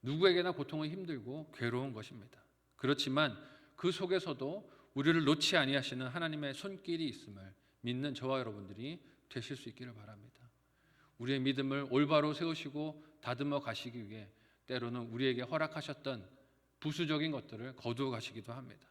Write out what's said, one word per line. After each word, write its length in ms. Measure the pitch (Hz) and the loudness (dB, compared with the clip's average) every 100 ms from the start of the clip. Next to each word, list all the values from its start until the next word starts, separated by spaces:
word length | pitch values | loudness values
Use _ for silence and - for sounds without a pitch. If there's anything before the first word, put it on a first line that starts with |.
누구에게나 500 | 123 151 185 175 180 | -2 4 6 6 2
고통은 360 | 175 139 156 156 | -2 -4 -4 -4
힘들고 600 | 185 180 143 110 143 151 | -6 -6 -8 -6 -10 -10
괴로운 400 | - 117 123 139 | -2 0 0 -4
것입니다. 480 | 110 107 120 101 - _ _ _ _ | -6 -10 -14 -18 -20 _ _ _ _
그렇지만 600 | 127 139 - 135 151 104 - - - | 2 2 4 4 2 0 -14 -20 -20
그 160 | - 170 | -2 0
속에서도 800 | 180 190 185 180 127 135 190 - - - | 0 0 0 0 -4 -4 -6 -10 -20 -8
우리를 300 | - 139 165 | 2 6 6
놓지 320 | 143 151 - 165 | 8 6 6 6
아니하시는 500 | 135 139 131 127 127 | 6 4 0 -4 -4
하나님의 480 | 151 165 151 143 | -2 -2 -2 -4
손길이 540 | 135 196 190 - 165 156 | -6 -8 -8 -4 -2 -2
있음을 460 | 117 - 98 98 95 _ _ | -4 -12 -14 -16 -18 _ _
믿는 340 | 120 123 143 | -2 0 -2
저와 240 | 123 131 131 | -2 0 0
여러분들이 600 | 117 104 95 98 127 165 - - _ | 0 -6 -10 -10 -10 -10 -14 -20 _
되실 280 | - 113 139 | -8 -6 -8
수 120 | - | -10
있기를 260 | - 123 | -12 -14
바랍니다. 440 | 110 104 107 104 _ 123 _ _ _ _ _ _ _ | -14 -16 -18 -20 _ -20 _ _ _ _ _ _ _
우리의 220 | 120 135 | 0 2
믿음을 480 | 131 135 135 139 135 | 2 2 0 0 2
올바로 420 | 131 143 151 151 | 4 6 6 6
세우시고 720 | 147 165 160 143 143 156 151 - - | 2 -2 -2 -4 -4 -6 -6 -16 -10
다듬어 400 | - 123 143 143 | -4 -2 0 0
가시기 480 | 123 110 123 120 104 | -2 -6 -6 -8 -10
위해 200 | 110 101 _ _ _ _ | -10 -14 _ _ _ _
때로는 420 | 127 120 120 117 | -4 -2 -4 -4
우리에게 340 | 113 135 120 | 0 2 2
허락하셨던 840 | 127 160 156 156 147 143 139 123 95 - _ _ _ _ | 0 0 0 -2 -6 -6 -6 -6 -8 -20 _ _ _ _
부수적인 520 | 151 151 165 151 160 | -4 0 2 2 2
것들을 420 | 143 - 107 123 131 | -2 -6 -10 -10 -6
거두어 340 | 127 120 135 | -4 0 0
가시기도 420 | 117 110 113 104 | -2 -6 -10 -10
합니다. 340 | 120 127 - - | -12 -12 -18 -20